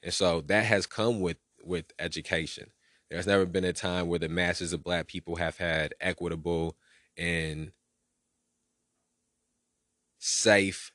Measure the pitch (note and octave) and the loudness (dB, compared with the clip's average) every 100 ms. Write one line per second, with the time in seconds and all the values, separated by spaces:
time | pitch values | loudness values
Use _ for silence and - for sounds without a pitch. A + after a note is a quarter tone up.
0 | F#2 - F#2 E2+ D2 G2+ G#2+ G#2 - - | -4 0 2 2 2 2 4 2 0 -2
1 | A2 A#2 F2+ E2 _ _ - F2 - - | 0 2 -2 -4 _ _ -6 -6 -6 -8
2 | E2+ E2+ D#2+ E2+ D#2+ - - _ _ _ | -6 -6 -4 -2 -2 -10 -16 _ _ _
3 | _ E2 F2+ G2 F#2 F#2 F#2 F2 F#2+ F2+ | _ -6 4 4 4 2 0 0 -2 0
4 | F2 E2+ D#2 E2+ F2 F2 F2 E2 F2 F2 | 0 0 0 0 0 0 -2 -4 -2 -2
5 | E2 F2 E2+ F2 E2 - F2 D#2+ D2+ - | -2 -10 -8 -4 -2 -2 -2 0 -2 -2
6 | F#2 - F2 E2 D#2+ E2+ E2 - _ _ | -4 -2 -4 -4 -2 0 -2 -6 _ _
7 | _ - F2 E2+ D#2+ D#2 D#2 - _ _ | _ -6 -2 -2 -2 -6 -10 -14 _ _
8 | _ _ _ _ _ _ _ _ _ _ | _ _ _ _ _ _ _ _ _ _
9 | _ _ _ _ _ _ _ _ _ _ | _ _ _ _ _ _ _ _ _ _
10 | _ _ - - A2+ G2+ G2 F#2 - | _ _ -4 2 6 6 6 -2 -12